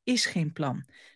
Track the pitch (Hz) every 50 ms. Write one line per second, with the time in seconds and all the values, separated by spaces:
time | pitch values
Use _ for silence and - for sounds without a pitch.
0 | _ - 254 233 - - - 185 165 147 - - 156 139 123 143 - - - -
1 | - - -